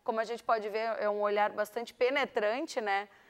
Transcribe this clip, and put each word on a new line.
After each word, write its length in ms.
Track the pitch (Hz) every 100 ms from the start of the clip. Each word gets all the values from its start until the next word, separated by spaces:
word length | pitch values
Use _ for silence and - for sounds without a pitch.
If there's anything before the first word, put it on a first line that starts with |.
como 160 | - 220
a 60 |
gente 180 | 220 233
pode 260 | - 226 208
ver, 260 | 214 226 -
é 100 | 208
um 120 | 208
olhar 300 | 208 208 208
bastante 420 | 214 208 233 233
penetrante, 840 | - 247 285 233 226 208 247 320 254
né? 280 | 208 196 208 -